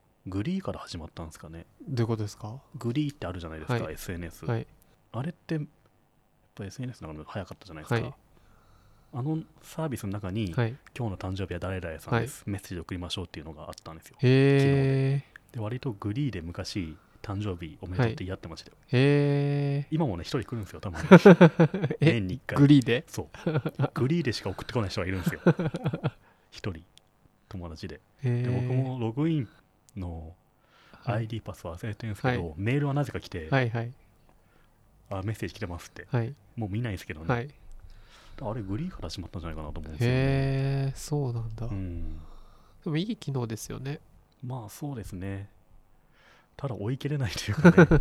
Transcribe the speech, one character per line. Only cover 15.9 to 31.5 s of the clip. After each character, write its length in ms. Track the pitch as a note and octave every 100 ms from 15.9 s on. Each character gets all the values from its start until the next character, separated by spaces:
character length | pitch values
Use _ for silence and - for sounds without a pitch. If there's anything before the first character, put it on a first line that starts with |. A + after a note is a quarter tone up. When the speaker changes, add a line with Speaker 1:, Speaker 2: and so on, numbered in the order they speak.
Speaker 1:
グ 200 | G2+ G2+
リ 140 | A#2 C#3+
ー 20 |
で 120 | F2+
昔、 540 | E2 F#2 F#2 G#2 D#2+ D2+ - -
誕 200 | - G2
生 140 | G#2 F2
日 160 | D#2+ -
お 60 | F2
め 100 | F#2
で 60 |
と 60 | A#2
う 20 |
っ 40 | -
て 100 | F#2
や 100 | F#2+
っ 20 |
て 100 | E2
ま 80 | D#2+
し 80 |
た 60 | -
よ。 60 | -
Speaker 2:
は 40 |
い。 60 | -
へ 960 | B2 C#3 C#3+ C#3+ C#3+ C#3+ C#3+ C#3+ C#3 C#3
ー。 40 | D#3
Speaker 1:
今 100 | C#3+
も 100 | E2+
ね、 60 |
一 180 | - C3+
人 40 |
来 80 | -
る 60 | A#2
ん 40 | F#2
で 20 |
す 60 |
よ、 60 | -
た 120 | G2+
ま 100 | E2+
に。 60 | -
Speaker 2:
<laughs> 880 | F#3 G3+ E3+ E3+ - D#3+ F#3+ A3+ -
え、 120 | D3
Speaker 1:
年 140 | A#2 F#2
に 80 | B2
一 60 | -
回。 140 | -
Speaker 2:
グ 80 | C#3+
リ 160 | C#3+
ー 20 | A#2
で？ 180 | B2 -
Speaker 1:
そ 220 | - - - E3
う。 40 | D#3 D3 - C3+ -
グ 120 | B2+
リ 120 | E3+
ー 20 |
で 100 | C3
し 100 | -
か 100 | F#2+
送 120 | -
っ 40 | -
て 60 |
こ 80 | B2
な 40 | F#2+
い 40 |
人 100 | G#2+
が 60 | F2+
い 20 |
る 80 | F#2+
ん 60 |
で 60 | -
す 40 |
よ。 80 | - F3 - D#3+ F3 F3+ -
Speaker 2:
<laughs> 540 | C#3+ - - _ _
Speaker 1:
一 200 | - G#2+
人。 120 | D#2+ - - _ _ _ _ -
友 200 | F#2 E2+
達 200 | D#2+ F#2+
で。 140 | - _ -
Speaker 2:
へ 220 | B2+ A#2+
ー。 0 |
Speaker 1:
で、 60 | B2
僕 220 | B2 B2
も 260 | B2+ C3 B2+
ロ 120 | A2+
グ 160 | A#2+ D#3+
イ 120 | D#3
ン 100 | G#2+ - _ _ _ G2+
の 400 | F2+ D#2+ D#2+ - _ _ _ - - -
Speaker 2:
は 120 | B2+
い。 20 | A#2
Speaker 1:
ア 60 |
イ 60 | A2+
デ 100 | A2
ィ 20 |
ー 40 |
パ 120 | -